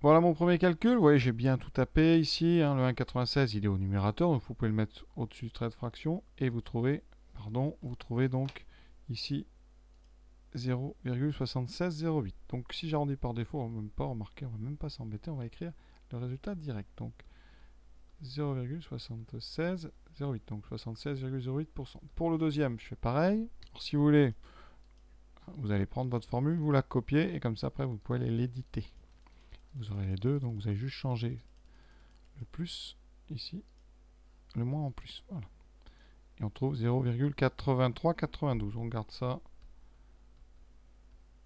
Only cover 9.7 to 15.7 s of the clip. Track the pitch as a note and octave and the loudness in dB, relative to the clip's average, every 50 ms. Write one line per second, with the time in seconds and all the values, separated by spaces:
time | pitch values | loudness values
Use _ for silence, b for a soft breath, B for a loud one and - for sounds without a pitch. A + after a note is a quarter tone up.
9.7 | - - - - - - - - - - - - - - - - - B2+ B2 B2+ | -20 -20 -20 -20 -20 -20 -20 -20 -20 -20 -20 -20 -20 -20 -20 -14 -10 -6 -2 -2
10.7 | B2+ B2 C3+ C#3+ - - - B2+ B2 B2 C#3+ D3+ C#3+ - C3+ A#2 - C3 B2 - | -2 -2 -4 -6 -10 -8 -6 -4 -2 0 0 -2 0 -2 -4 -2 -2 -4 -4 -4
11.7 | - - F3 F3+ D#3+ D3+ E3 E3 D#3 D3+ A2 F#2 - - - - - B2+ - - | -4 -2 -2 -2 -2 -2 -2 0 0 0 0 -2 -8 -12 -10 -8 -8 -8 -8 -8
12.7 | - - E3+ D#3+ D#3 D3 D3 C#3+ C#3 - - B2 A#2 A#2 A2+ - - C#3+ A#2+ A2+ | -10 -8 -4 -2 0 0 0 0 -2 -2 -4 -4 -2 -4 -4 -4 -4 -4 -4 -4
13.7 | A#2 A2 G#2+ G#2 - - C#3+ C#3+ B2 A2 G#2 - - - C#3+ B2 A2+ G#2+ A2 C3+ | -4 -6 -8 -6 -6 -4 -4 -4 -4 -6 -8 -10 -10 -10 -8 -8 -6 -6 -6 -8
14.7 | D3 - - C#3+ - - A#2 A2 G#2 G2+ - E3+ D3+ C3 A#2+ A#2 - - E3 E3+ | -6 -6 -8 -8 -8 -8 -10 -8 -8 -8 -8 -8 -6 -6 -8 -8 -8 -8 -10 -10